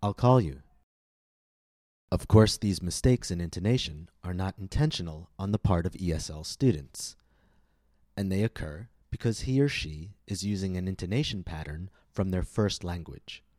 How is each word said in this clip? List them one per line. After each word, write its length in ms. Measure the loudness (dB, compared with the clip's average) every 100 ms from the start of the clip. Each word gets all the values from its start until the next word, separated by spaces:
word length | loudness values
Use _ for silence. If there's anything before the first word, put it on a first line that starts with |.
I'll 120 | -2
call 260 | 2 6 6
you. 220 | 4 -4 -16 _ _ _ _ _ _ _ _ _ _ _ _ _ _
Of 160 | -4 6
course, 280 | 8 8 6
these 260 | 0 -2
mistakes 480 | -2 0 2 2 0
in 100 | -6
intonation 680 | -6 -2 0 0 0 -10 -16 _
are 120 | -8
not 200 | -4 -4 -6
intentional 720 | -6 0 0 0 -8 -10 -14 _
on 120 | -2
the 60 | 0
part 280 | 4 2 2
of 100 | -2
E 160 | -4
S 180 | -2 -4
L 140 | -10
students, 720 | -12 2 2 2 -2 -12 -14 -14 _ _ _ _ _ _ _ _ _ -6
and 140 | -2
they 120 | 2
occur 460 | 0 -2 -10 -10 -14 _ _
because 300 | -4 -2 -2
he 200 | 0 2
or 80 | 2
she 460 | 2 -6 -8 -12 -16 -8
is 180 | -4
using 320 | -2 -2 -2 -2
an 100 | -4
intonation 560 | -4 -2 -2 -2 -4
pattern 480 | -8 -10 -8 -10 -12 _ _
from 180 | -4 0
their 120 | 0
first 420 | -2 0 0 0
language. 580 | -6 -6 -8 -16 -16 -20 _